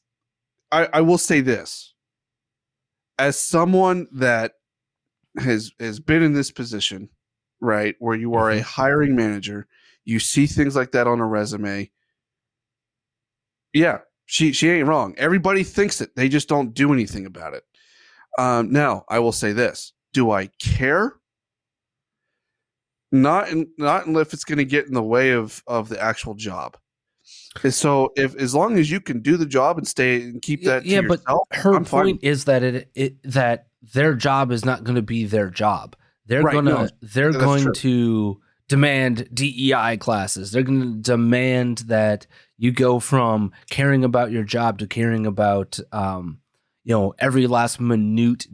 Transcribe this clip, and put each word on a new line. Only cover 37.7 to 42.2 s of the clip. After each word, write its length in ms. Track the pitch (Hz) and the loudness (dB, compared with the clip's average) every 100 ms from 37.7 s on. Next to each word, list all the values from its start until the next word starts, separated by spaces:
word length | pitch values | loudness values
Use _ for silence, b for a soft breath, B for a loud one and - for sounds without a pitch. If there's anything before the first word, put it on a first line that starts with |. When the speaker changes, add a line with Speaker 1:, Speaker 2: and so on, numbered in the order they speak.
Speaker 2:
to 680 | - 131 123 117 110 104 98 _ _ - | 0 0 2 2 0 -2 -6 _ _ -2
demand 600 | 139 143 135 131 117 - | 2 2 2 0 -2 -6
D 200 | 120 139 123 135 | -4 -4 0 0
E 60 | |
I 240 | 131 113 113 | 2 0 -2
classes. 520 | - 107 92 - 98 | -2 -2 -2 -6 -4
They're 120 | 120 | -2
gonna 340 | 131 135 127 110 | 0 0 -2 -4
demand 800 | 107 120 117 123 127 127 123 117 113 | 0 2 2 2 2 0 0 -4 -2
that 380 | 110 107 104 | 0 2 0